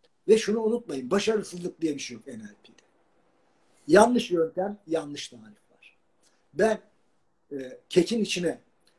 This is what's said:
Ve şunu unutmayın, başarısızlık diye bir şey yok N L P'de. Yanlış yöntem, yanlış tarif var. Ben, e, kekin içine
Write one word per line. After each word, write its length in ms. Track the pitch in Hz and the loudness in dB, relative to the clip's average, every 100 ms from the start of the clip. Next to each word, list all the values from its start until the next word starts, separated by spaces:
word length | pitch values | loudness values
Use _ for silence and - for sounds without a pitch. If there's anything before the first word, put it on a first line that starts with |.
| _ _ - | _ _ 2
Ve 100 | 220 | 4
şunu 220 | - 226 | 4 -2
unutmayın, 500 | 220 240 - 139 123 | 0 -2 -4 -8 -2
başarısızlık 720 | 196 220 214 - 180 175 - | -2 0 -2 -4 -10 -10 -6
diye 140 | 160 | -6
bir 60 | 139 | -6
şey 160 | - 117 | -10 -14
yok 100 | 139 | -16
N 60 | |
L 60 | 113 | -16
P'de. 440 | 107 104 - - _ _ _ _ _ _ _ _ _ _ - | -18 -20 -20 -20 _ _ _ _ _ _ _ _ _ _ 4
Yanlış 420 | 180 233 240 - | 8 8 6 0
yöntem, 480 | 175 160 180 202 208 160 | 0 0 -2 -6 -8 -6
yanlış 420 | 160 147 143 - | -4 -4 -12 -14
tarif 160 | 120 | -18
var. 520 | 107 104 _ _ - _ _ _ _ _ _ | -20 -20 _ _ -20 _ _ _ _ _ _
Ben, 260 | 143 220 214 - _ _ _ _ _ _ | 0 2 2 -6 _ _ _ _ _ _
e, 260 | 143 127 - _ | -12 -12 -16 _
kekin 320 | 185 170 226 | 2 2 0
içine 400 | 202 180 170 - _ _ _ | -2 -2 -4 -6 _ _ _